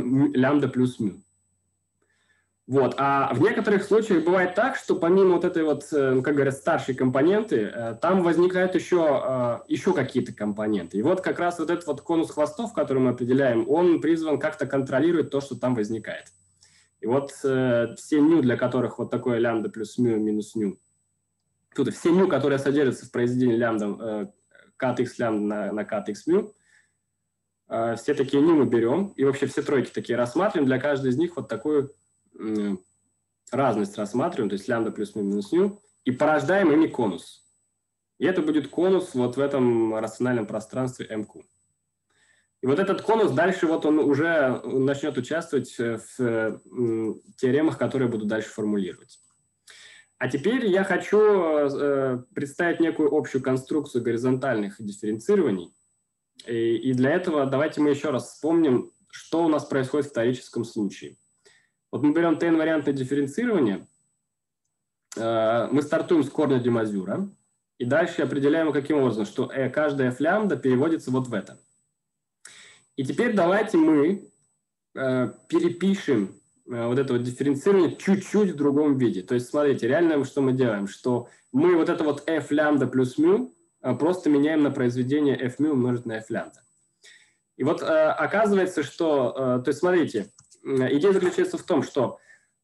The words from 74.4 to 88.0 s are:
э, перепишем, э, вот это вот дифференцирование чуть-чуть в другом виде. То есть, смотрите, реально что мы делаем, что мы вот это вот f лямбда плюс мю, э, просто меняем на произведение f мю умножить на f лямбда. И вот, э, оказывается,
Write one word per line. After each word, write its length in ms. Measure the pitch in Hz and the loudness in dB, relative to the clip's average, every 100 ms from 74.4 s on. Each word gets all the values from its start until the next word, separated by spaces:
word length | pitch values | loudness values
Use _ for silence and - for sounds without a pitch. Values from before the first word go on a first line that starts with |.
| _ _ _ _ _ | _ _ _ _ _
э, 340 | - 131 127 123 - - | -6 -2 0 -2 -6 -4
перепишем, 840 | 165 175 - 190 190 - 117 95 - _ _ - | 0 0 0 0 0 0 0 0 -6 _ _ -10
э, 180 | 120 117 | -6 -2
вот 120 | 127 | 0
это 140 | 127 | 0
вот 80 | 120 | -2
дифференцирование 720 | 123 120 143 135 202 196 147 - | -2 -2 -2 0 4 4 4 0
чуть-чуть 560 | - 196 - 202 196 | 0 0 2 2 2
в 40 | 147 | 2
другом 400 | 143 139 151 131 | 2 2 2 2
виде. 240 | 117 92 | 2 0
То 120 | - | -2
есть, 140 | 123 123 | -2 -2
смотрите, 380 | 147 147 127 117 | 0 2 2 2
реально 360 | 151 170 147 | 2 4 2
что 160 | 131 143 | 0 0
мы 120 | 131 | 0
делаем, 360 | 131 123 104 98 | 2 0 0 -6
что 400 | - 127 123 - - _ | -6 -2 -2 -4 -16 _
мы 240 | 131 175 170 | 2 4 4
вот 120 | 160 | 2
это 160 | 160 | 0
вот 200 | 151 139 - | -2 -2 -2
f 220 | 156 135 | -4 0
лямбда 360 | 147 151 143 123 | 0 2 2 2
плюс 320 | 127 127 - | 0 0 2
мю, 360 | 165 214 254 - _ _ | 4 2 0 -12 _ _
э, 120 | 131 | -6
просто 360 | 123 156 180 151 | -2 0 0 2
меняем 320 | 143 151 156 | 2 4 2
на 80 | 143 | 0
произведение 640 | 127 123 123 127 147 143 120 | 0 0 0 0 0 2 0
f 220 | 123 - | -2 -2
мю 140 | 156 | 0
умножить 340 | 135 123 120 117 | 2 0 -2 -4
на 120 | 110 | -8
f 120 | - | -6
лямбда. 300 | 107 80 - _ _ _ _ - - _ _ _ - | -8 -8 -14 _ _ _ _ -20 -20 _ _ _ -4
И 60 | |
вот, 180 | 131 165 | -2 0
э, 40 | - | 2
оказывается, 960 | 156 | 4